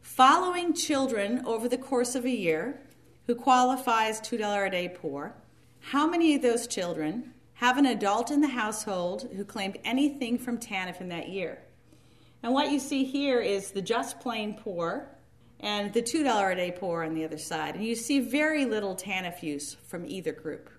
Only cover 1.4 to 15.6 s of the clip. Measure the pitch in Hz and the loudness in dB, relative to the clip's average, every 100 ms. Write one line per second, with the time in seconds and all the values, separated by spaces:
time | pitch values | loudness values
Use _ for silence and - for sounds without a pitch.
1.4 | 254 226 233 254 - 254 247 262 247 240 | -2 -2 0 -2 0 0 2 0 0 0
2.4 | 180 156 202 285 - - - - - 240 | 2 0 -2 -8 -14 -20 -20 -18 -4 0
3.4 | - 254 254 262 254 226 214 220 - 233 | 6 6 6 2 2 2 2 -2 -4 -4
4.4 | 208 202 196 185 175 180 165 139 160 - | 0 0 0 0 -4 -6 -8 -6 -10 -14
5.4 | - - - - - 269 311 349 330 285 | -20 -20 -20 -20 -4 2 2 4 4 6
6.4 | 247 233 - - 175 170 151 202 - - | 4 2 -2 -4 -4 -2 -2 -4 -8 -16
7.4 | - - 247 254 277 220 202 208 - 294 | -20 0 2 6 4 4 2 2 2 2
8.4 | 294 247 214 214 - 190 175 202 240 190 | 2 2 -2 -4 -4 -2 -2 -4 -8 -10
9.4 | 202 220 196 196 - 254 285 277 233 240 | -8 -6 -6 -6 -2 2 2 0 -2 -2
10.4 | 240 233 - 196 185 175 180 170 - 190 | -2 -6 -4 -6 -6 -8 -8 -8 -6 -6
11.4 | 175 - - - - - - - - - | -6 -8 -18 -20 -20 -20 -20 -20 -20 -10
12.4 | 233 262 294 285 254 277 262 277 277 247 | 0 2 2 0 0 0 0 0 2 2
13.4 | 196 196 196 196 180 226 269 - 254 226 | 2 0 -2 -8 -2 -2 -2 -6 -6 -4
14.4 | 214 208 - 175 170 226 - - - - | -6 -6 -8 -4 -2 -4 -8 -20 -20 -20
15.4 | - - | -20 -10